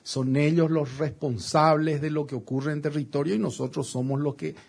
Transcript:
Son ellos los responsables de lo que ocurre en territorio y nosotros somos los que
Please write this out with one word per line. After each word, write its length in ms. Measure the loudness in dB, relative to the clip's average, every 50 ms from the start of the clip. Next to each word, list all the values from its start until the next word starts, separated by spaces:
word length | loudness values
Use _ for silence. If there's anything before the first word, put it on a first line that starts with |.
| -12
Son 340 | -8 -4 -2 0 2 2
ellos 340 | 2 4 4 4 4 4 4
los 260 | 2 0 0 -2 -4
responsables 1040 | -4 -4 -4 -4 -4 -4 -4 -4 -4 -2 0 4 6 6 6 6 4 4 0 0 0
de 100 | -2 -2
lo 160 | -2 -2 -4
que 80 | -4 -6
ocurre 380 | -8 -6 -4 -4 -2 -2 -2 -2
en 80 | -2
territorio 540 | -2 -2 -2 -2 -4 -2 -2 -2 0 0 0
y 40 | 0
nosotros 500 | 0 -2 -2 -4 -6 -4 -4 -4 -4 -4
somos 320 | -2 -2 -2 0 0 0
los 160 | 0 -2 -2
que 180 | -4 -6 -8 -8 -10 -16